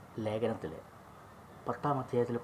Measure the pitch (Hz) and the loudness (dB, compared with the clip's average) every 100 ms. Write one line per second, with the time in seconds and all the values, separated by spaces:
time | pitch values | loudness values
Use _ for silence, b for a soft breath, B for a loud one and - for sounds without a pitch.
0 | - - 107 110 117 110 80 - - - | -10 -2 0 4 2 2 -4 -6 -10 -16
1 | - - - - - - - - 151 135 | -18 -18 -18 -18 -16 -6 -2 2 2 2
2 | 120 120 117 117 | 4 4 4 4